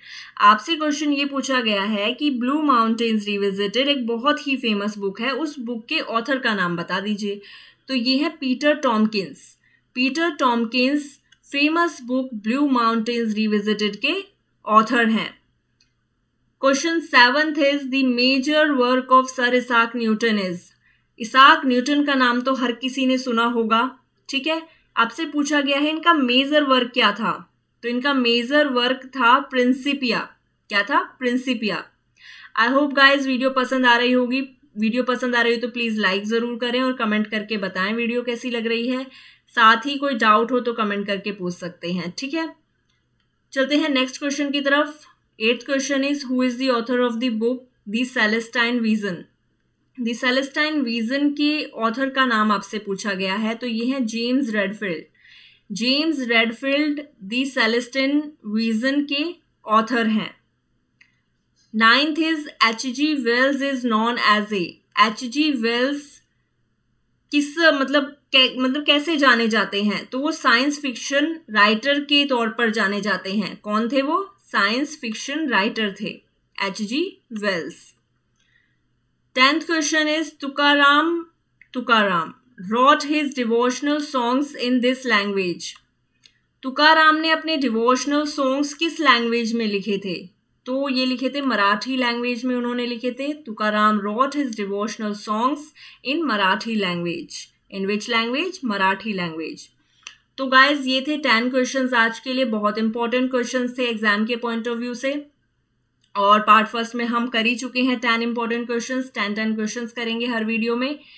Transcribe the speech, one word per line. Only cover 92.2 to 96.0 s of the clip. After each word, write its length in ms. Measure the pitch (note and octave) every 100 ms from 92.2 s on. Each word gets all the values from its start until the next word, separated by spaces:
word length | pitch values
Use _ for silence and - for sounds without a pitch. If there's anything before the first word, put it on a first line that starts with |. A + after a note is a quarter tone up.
| B3 A#3+
में 120 | B3+ B3
उन्होंने 300 | A#3+ A#3+ A#3+
लिखे 240 | A#3 B3
थे। 220 | A#3+ C#4+
तुकाराम 680 | D4 A#3+ G#3+ G#3+ G#3+ G#3+ G#3
wrote 360 | G3+ G#3+ C#4 D4
his 200 | B3+ A3
devotional 560 | G3 G3+ A3 A3+ G#3+
songs 460 | G#3 A3 G#3+ C4 D4 - - - -